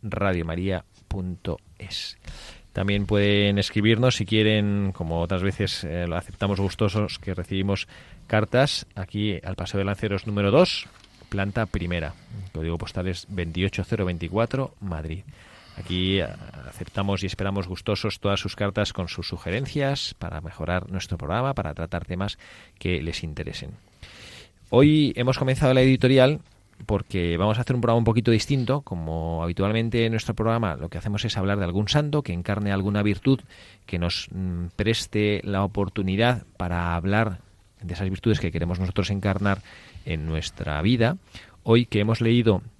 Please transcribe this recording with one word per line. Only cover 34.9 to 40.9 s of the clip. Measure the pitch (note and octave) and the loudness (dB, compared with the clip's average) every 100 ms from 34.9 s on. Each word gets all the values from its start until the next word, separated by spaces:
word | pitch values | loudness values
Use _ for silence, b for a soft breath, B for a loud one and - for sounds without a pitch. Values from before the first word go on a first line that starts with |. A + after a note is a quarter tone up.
| A2+ - G#2 G#2 G#2 | 0 -2 0 0 0
la | - G2 | -2 -2
oportunidad | G2 G#2 F#2+ - F#2+ F#2+ A#2 B2 - - | 0 0 -2 -2 -2 2 2 0 -6 -8
para | F2+ F2 E2+ E2+ | -4 -2 -2 -2
hablar | E2+ G#2 A2 F2+ - _ _ _ | 0 2 0 -2 -12 _ _ _
de | F#2+ | -10
esas | E2+ F#2+ | -4 -4
virtudes | F#2 - G#2+ | -2 0 2
que | F2+ | 0
queremos | D#2+ E2+ F2+ | -2 -2 -2
nosotros | F#2 F#2 F#2 | -2 -2 -2
encarnar | G2+ G2+ F#2 G2+ G2 - B B B - | 0 0 0 0 -2 -4 B B B -6
en | D#2+ D2+ | -4 -2
nuestra | D#2+ D#2 - C#2+ D2 | -4 -4 -8 -6 0
vida. | F2 | 2